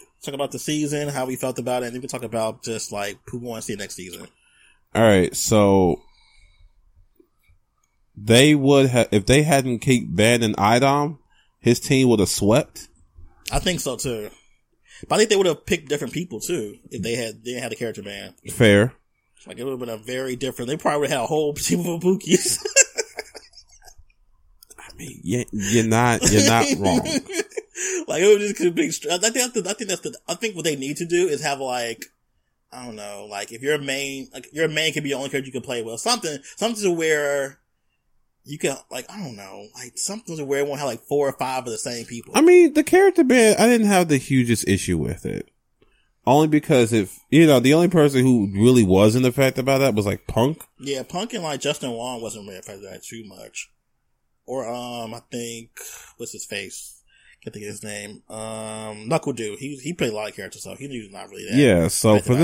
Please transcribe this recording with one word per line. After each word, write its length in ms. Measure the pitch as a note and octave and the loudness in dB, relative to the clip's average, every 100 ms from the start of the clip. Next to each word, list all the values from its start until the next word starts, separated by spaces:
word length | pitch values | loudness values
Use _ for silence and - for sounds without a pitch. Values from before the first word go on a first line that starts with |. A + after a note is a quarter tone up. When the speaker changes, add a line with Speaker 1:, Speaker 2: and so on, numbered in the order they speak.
| _ _ | _ _
Speaker 1:
Talk 140 | - C3+ | -12 -8
about 160 | C#3 | -8
the 80 | B2 | -8
season, 500 | - D3+ D3 D3 D3 | -6 -4 -4 -4 -6
how 160 | C3+ B2+ | -6 -6
we 100 | B2+ | -6
felt 220 | C3 B2 | -6 -6
about 240 | B2 B2 | -4 -4
it, 40 | B2 | -4
and 80 | B2 | -8
then 60 | |
we 60 | B2 | -10
can 120 | B2+ | -10
talk 40 | |
about 400 | A#2 A2+ A2 A2 | -6 -4 -4 -6
just, 280 | - A2 - | -10 -10 -8
like, 260 | G#2 G2+ G2 - | -8 -8 -10 -12
who 140 | B2 | -12
we 80 | A#2+ | -10
wanna 140 | A2+ | -10
see 120 | - G#2 | -10 -10
next 200 | F#2+ - | -10 -14
season. 320 | F#2 E2+ F#2 _ _ _ _ _ _ | -14 -16 -18 _ _ _ _ _ _
Speaker 2:
All 80 | - | 2
right. 340 | A2+ G2 F2 - | 4 6 4 0
So 680 | - A2 G2+ G2 F2+ - - _ _ _ _ _ _ _ _ _ _ _ _ _ _ _ _ _ _ _ _ - | 2 4 6 6 4 0 -6 _ _ _ _ _ _ _ _ _ _ _ _ _ _ _ _ _ _ _ _ -8
they 380 | G#2+ A#2 D3+ | 4 6 8
would 320 | D3+ C3+ C#3 C3+ | 6 4 4 4
have, 220 | B2 A2+ | 2 2
if 140 | G#2 G2 | 2 4
they 160 | C3+ | 4
hadn't 380 | D3+ C#3 C3 A#2+ | 4 2 0 -2
kept 360 | - B2 - E2+ | 2 0 0 2
banning 380 | G#2+ A#2+ A2+ - | 4 4 2 2
Idom, 640 | G2+ A#2+ C3+ C#3+ D3 D#3 _ _ _ _ | 2 4 4 2 -2 -6 _ _ _ _
his 200 | - A#2+ | 0 0
team 280 | - C3+ B2+ | 2 2 4
would 100 | A2 | 4
have 100 | F#2 | 2
swept. 580 | - G2+ A#2+ D#3+ - - _ _ - - _ - | 0 2 2 0 -8 -20 _ _ -20 -20 _ -8
Speaker 1:
I 60 | C#3 | -4
think 200 | G3 E3 | -2 -4
so 180 | - A#2+ | -4 -6
too. 320 | C#3 A2+ G#2 - _ _ _ _ _ - - | -6 -8 -10 -14 _ _ _ _ _ -16 -4
But 60 | D#3+ | 0
I 20 | |
think 140 | G#3+ | 2
they 40 | G3 | 4
would 120 | F#3 | 2
have 180 | D3 - | 0 -2
picked 240 | F3 D3 | -4 -4
different 240 | D3 C3+ | -6 -4
people 260 | D3 F3+ - | -8 -8 -8
too 380 | - F3 G#2 G2+ - | -6 -6 -6 -12 -16
if 100 | A#2 | -10
they 140 | G2+ A#2 | -6 -4
had, 280 | A2+ A2 | -6 -10
they 80 | A2+ | -12
didn't 120 | B2 | -8
have 80 | B2 | -8
the 40 | A2 | -8
character 280 | A#2+ G#2+ | -8 -8
ban. 320 | G2+ G2+ G2 - - | -12 -14 -16 -18 -8
Speaker 2:
Fair. 420 | - A#2 G2+ A#2+ - _ _ _ _ - | 4 6 8 4 -2 _ _ _ _ -20
Speaker 1:
Like, 100 | F#2 | -12
it 60 | C3 | -8
would 60 | |
have 80 | C3 | -8
been 100 | B2 | -8
a 80 | A2 | -10
very 380 | A2 B2+ C3 B2 | -8 -6 -6 -6
different. 320 | C3 - A#2+ | -6 -6 -6
They 80 | D#3 | -4
probably 240 | - D3+ | -2 0
would 80 | C#3 | 0
have 80 | C#3 | -2
had 40 | A2+ | -2
a 20 | |
whole 260 | D#3 D3+ | -2 -2
<laughs> 20 | D3 | -4
team 240 | - F3 | -2 -2
of 200 | F3 E3+ | -2 -2
Ibukis. 600 | F3+ F#3+ - - F4+ - - | 0 0 2 0 0 -4 -2
<laughs> 40 | - - - G#4+ - - - - - - _ - - - _ _ _ _ _ - - | 0 0 -2 -12 -14 -16 -18 -20 -20 -20 _ -20 -20 -20 _ _ _ _ _ -20 -20
Speaker 2:
I 160 | - - | -20 -18
mean, 240 | D3 - | -18 -14
yeah, 200 | - A#2+ A#2 | -6 -6 -6
you're 320 | G#2 G2 A#2 | -8 0 2
not, 380 | A2 A2+ A#2+ A#2 - | 2 2 2 2 2
you're 140 | G#2 - | 4 4
not 180 | A2+ C#4+ | 4 2
Speaker 1:
<laughs> 60 | - | 0
Speaker 2:
wrong. 220 | G2+ B3+ - D4 - F#4 - - - - F#4 F#4 D4+ | 0 0 0 -4 -6 -8 -8 -10 -14 -10 -8 -6 -6
Speaker 1:
Like, 140 | D3+ | 2
it 60 | G3 | 4
would 120 | G#3 | 4
just 160 | G#3 G3 | 2 -2
could 180 | F3 E3+ | -2 0
be 140 | D3+ | -2
str-, 180 | E3 D3 | -4 -4
I 60 | F3 | -2
think, 180 | G#3+ B3 | -2 -2
I 100 | B3 | -4
think 160 | A#3+ F#3 G#3+ G3+ | -4 -6 -6 -8
that's 100 | F#3 | -8
the, 160 | D3+ C#3 - | -8 -12 -10
I 60 | F3 | -8
think 200 | A3+ F3+ | -8 -6
what 80 | |
they 120 | D#3+ C#3+ | -4 -4
need 200 | C3+ D3 | -6 -8
to 80 | E3+ | -4
do 220 | F3 F3+ | 0 0
is 140 | C#3+ | -2
have, 180 | D3+ C#3 | -4 -4
like, 460 | C3 B2 A#2 A#2 - _ _ _ _ _ _ | -4 -6 -6 -10 -16 _ _ _ _ _ _
I 140 | B2+ B2 | -18 -16
don't 100 | G#2+ | -14
know, 320 | G#2 G2+ G#2 | -14 -16 -12
like, 220 | G2+ G#2 | -10 -10
if 100 | A2+ | -8
your 180 | C3+ D3+ | -4 -2
main, 500 | C#3 C3+ C#3 C3+ C3 | -2 -6 -6 -10 -12
like, 140 | C3+ - | -16 -12
your 160 | D3 D#3+ | -4 -4
main 240 | D#3 D#3+ | -2 -2
could 100 | D#3 | -2
be 60 | D3 | -4
the 60 | C3 | -6
only 140 | C#3 | -4
character 180 | C#3 C3+ | -6 -6
you 40 | |
can 100 | B2+ | -10
play 200 | A2+ A#2+ | -8 -8
with, 160 | A2+ A2+ | -8 -6
something, 380 | A3+ A#3+ F3 C#3+ - - | -2 -2 -4 -10 -12 -6
something 280 | A3 A3 | -4 -2
to 80 | G3+ | -2
where 680 | E3+ D#3+ D3+ C#3+ C#3+ C3+ C3+ _ _ _ _ _ _ _ _ - | 0 0 0 0 -2 -4 -10 _ _ _ _ _ _ _ _ -16
you 120 | D3 | -6
can, 200 | E3+ C3+ - | -6 -6 -10
like, 180 | C3 B2 | -14 -14
I 100 | G3+ | -12
don't 140 | E3 G#2+ | -12 -12
know, 300 | G2 G2+ G#2 - | -16 -18 -18 -20
like, 220 | - - | -16 -10
something 400 | - G#3 - D#3+ | -8 -8 -10 -8
to 80 | C#3 | -4
where 140 | C#3 | -2
it 80 | C#3+ | -2
won't 120 | C#3 | -4
have, 80 | C#3+ | -6
like, 140 | A#2 | -6
four 260 | - C#3+ C#3 | -2 0 0
or 60 | |
five 320 | B2+ C3 C3 B2 | -2 -4 -4 -6
of 60 | |
the 60 | A2 | -8
same 280 | C#3 A#2+ A2+ | -8 -10 -10
people. 260 | A#2 - A#3 | -12 -4 4
Speaker 2:
I 40 | |
mean, 320 | E4 F4+ E4+ D4 | 8 10 8 6
the 80 | |
character 400 | - F#4 G4 F4 C4 | 4 6 6 6 4
ban, 300 | C4 A3+ G#3 | 6 6 6
I 80 | A3+ | 6
didn't 200 | A#3+ G#3 | 4 4
have 200 | G3 F3+ | 4 4
the 100 | C#3+ | 2
hugest 500 | - C3+ A#2+ A2+ - | 2 2 2 2 2
issue 280 | F#2+ - F2 | 0 0 -2
with 280 | C2 - - | -2 -6 -8
it. 240 | G1+ - _ _ _ _ _ _ _ - | -8 -10 _ _ _ _ _ _ _ 2
Only 220 | C#3 D#3 | 4 4
because 460 | D3+ - C#3+ A#2 | 2 4 4 4
if, 260 | A2+ G2 - _ | 2 0 -6 _
you 160 | C#3+ E3 | 6 8
know, 120 | C3 | 6
the 140 | B2 | 6
only 160 | D#3 F3 | 4 4
person 320 | E3+ D3 C3+ | 4 4 4
who 280 | B2+ B2 G2+ | 4 4 2
really 320 | G2 A#2 B2+ G2+ | 2 4 6 6
wasn't 400 | F#2+ G#2+ A#2 B2+ | 6 6 4 0
affected 400 | B2 C3+ C3 C3 | 2 0 0 0
by 120 | C3+ | 2
that 140 | C3+ G#2+ | 2 0
was, 100 | G2+ | -2
like, 200 | F#2+ - | -4 -4
Punk. 360 | - B2 D#3+ - _ | -2 0 -2 -12 _
Speaker 1:
Yeah, 240 | C3+ C3+ | -8 -8
Punk 300 | B2 F3+ A#3 | -8 -8 -8
and, 100 | A3+ | -8
like, 160 | E3 C#3 | -8 -6
Justin 300 | C#3+ D3 C#3 | -6 -6 -6
Wong 300 | A#2 B2 B2 | -8 -8 -10
wasn't 240 | A2 A2 G2+ | -10 -12 -16
really 120 | F#2 | -18
affected 260 | - G2 G2 | -18 -18 -18
by 60 | |
that 120 | F#2+ | -18
too 200 | - A#2 G#2+ | -18 -18 -18
much. 440 | - A2 - - _ _ _ _ _ _ _ - | -20 -20 -16 -18 _ _ _ _ _ _ _ -12
Or, 220 | B2+ A2+ | -10 -8
um, 440 | A#2+ B2 A#2+ A2+ | -10 -10 -12 -12
I 60 | A#2 - | -14 -14
think, 400 | B2 A#2 A#2 A2+ - - - - - | -12 -10 -12 -16 -20 -18 -18 -20 -18
what's 140 | A#2 | -16
his 120 | G#2 - | -14 -12
face? 560 | G2+ F#2+ - - - _ _ _ _ | -10 -10 -14 -18 -20 _ _ _ _
Can't 100 | - | -18
think 120 | G#2+ G#2 | -14 -14
of 60 | |
his 120 | G#2 | -14
name. 400 | G#2+ G#2 G#2 G#2+ - | -12 -12 -12 -16 -18
Um, 800 | A2 A2 A2 A2 A2 A2 G#2+ G#2+ | -14 -12 -12 -12 -12 -12 -12 -4
Knuckle 240 | D#3 - | -4 -4
Dude. 260 | A#2+ G#2+ G#2 | -6 -8 -8
He, 160 | C3+ C#3 | -12 -12
he 160 | C3+ | -10
played 200 | F3 C3+ | -4 -4
a 20 | G#2+ | -4
lot 140 | G#2+ | -8
of 60 | F#2+ | -10
characters, 280 | F#2+ - | -14 -14
so 120 | - F#2+ | -16 -14
he 120 | C#3 | -14
was 240 | B2+ G#2 | -14 -14
not 180 | G2 F#2+ | -16 -18
really 160 | F#2+ F#2+ | -16 -4
that 100 | A#2+ | 2
Speaker 2:
Yeah, 300 | C#3 F2+ E2 | 4 6 2
so 220 | - A2+ | 2 4
Speaker 1:
affected 160 | G#2 - | 4 4
Speaker 2:
for 60 | |
Speaker 1:
by 40 | B2 | 2